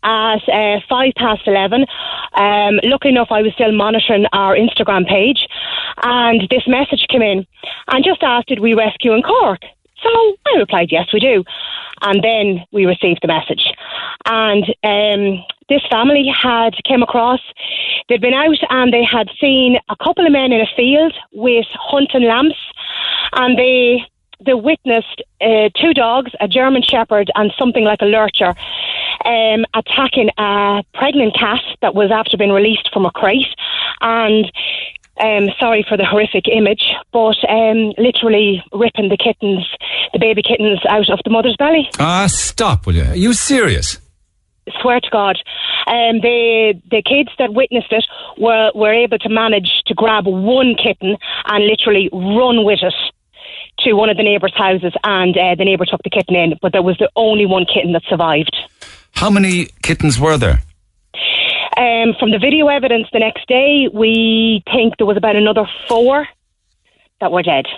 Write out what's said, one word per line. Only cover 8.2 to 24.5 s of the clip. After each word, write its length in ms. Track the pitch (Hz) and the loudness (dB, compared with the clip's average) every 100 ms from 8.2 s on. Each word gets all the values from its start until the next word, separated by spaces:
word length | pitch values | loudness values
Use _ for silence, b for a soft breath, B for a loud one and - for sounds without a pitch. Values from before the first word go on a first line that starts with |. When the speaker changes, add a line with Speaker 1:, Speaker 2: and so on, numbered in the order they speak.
Speaker 1:
asked, 240 | 294 240 233 | 0 0 -2
"Did 120 | 247 | -2
we 140 | 220 | 0
rescue 400 | 226 214 - 247 | 2 0 0 0
in 80 | 220 | 0
Cork?" 400 | - 480 370 185 - _ _ _ | 2 2 2 -2 -8 _ _ _
So 80 | 453 466 453 403 - | 0 4 2 2 0
I 100 | 427 | 0
replied, 320 | 202 190 170 | 2 0 0
"Yes, 160 | 160 175 | -2 0
we 60 | 214 | 0
do." 240 | 254 220 180 B B B B B | 2 2 -2 B B B B B
And 220 | 208 202 | -2 0
then 400 | 220 226 202 185 170 | 2 0 0 -4 -4
we 140 | 208 185 | 0 0
received 340 | 180 190 175 | 2 0 0
the 60 | - | -2
message. 440 | 160 - - - - B B B B - | -2 -4 -4 -4 -4 B B B B -4
And, 380 | 226 220 202 185 - | -2 2 0 0 -2
um, 600 | 214 208 208 202 202 190 - - _ | -2 0 0 0 -2 -4 -10 -18 _
this 140 | 277 - | -2 0
family 360 | 226 247 294 277 | 0 2 2 2
had 480 | 269 254 233 226 - | 0 0 2 0 -2
came 180 | - 254 | -2 0
across, 380 | 240 247 233 254 - - B B B B B | 2 0 0 0 -4 -16 B B B B B
they'd 140 | 240 | -2
been 140 | 247 262 | 0 2
out 220 | 311 302 320 | 2 0 0
and 240 | 254 247 | 0 2
they 100 | 240 | 2
had 240 | 233 240 208 - | 2 0 -2 -2
seen 360 | 285 269 254 247 - | 0 2 4 2 0
a 60 | 208 | -6
couple 300 | 302 359 339 | -2 2 2
of 60 | |
men 200 | 285 262 | 4 2
in 100 | 233 | 0
a 60 | 220 - | 0 0
field 380 | 247 285 320 - - | 2 4 2 -2 -18
with 320 | 202 247 240 220 | -4 0 2 0
hunting 500 | - - 277 277 262 | -8 -2 0 0 2
lamps, 340 | 240 226 302 - - - B B B B B | 2 4 0 -2 -14 -16 B B B B B
and 240 | - 247 254 | -2 0 2
they, 460 | 254 254 240 240 - _ _ - | 2 4 2 2 -2 _ _ -8
they 80 | - | -2